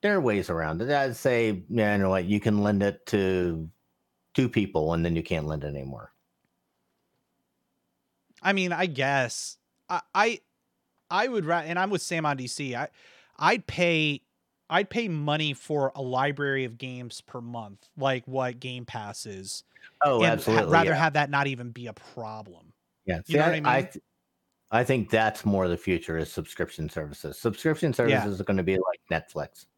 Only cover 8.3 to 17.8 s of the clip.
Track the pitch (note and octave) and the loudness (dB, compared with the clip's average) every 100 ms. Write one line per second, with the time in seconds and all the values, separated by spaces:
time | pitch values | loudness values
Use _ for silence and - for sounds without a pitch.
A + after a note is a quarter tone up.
8.3 | _ F#3 G3 F3+ E3 F#3 C3+ C3+ C#3 B2 | _ -2 0 0 0 -2 0 0 2 0
9.3 | - - - _ _ _ F3+ - F#3 A3 | -4 -12 -14 _ _ _ -6 -2 2 2
10.3 | A#3 _ _ _ _ _ _ _ F3+ B3+ | 0 _ _ _ _ _ _ _ -2 0
11.3 | A#3 D#3 E3+ D#3 E3+ F#3+ G3 - E3+ D3+ | -2 0 -2 -2 -2 0 -2 -2 -2 -2
12.3 | C#3 B2 - C#3+ A#2+ D3 _ - - _ | -2 -6 -8 -6 -6 -8 _ -20 -20 _
13.3 | - D#3+ A3+ - - F3 E3 D3+ C#3 _ | 0 2 2 -2 0 2 4 2 -2 _
14.3 | _ _ _ _ E3 G3+ A#3 A3+ D#3+ D3 | _ _ _ _ 0 0 -2 -2 -2 0
15.3 | D3+ D3+ C3+ - D3+ C3+ - C3 B2+ C#3 | 0 -2 -4 -4 0 0 -2 -4 0 0
16.3 | C#3 C#3+ C3+ B2+ A#2 C3 B2+ B2 - - | 0 -2 -2 -4 -6 -12 -10 -12 -14 -14
17.3 | B2+ A#2 A#2+ G#2+ G2 | -14 -10 -10 -12 -18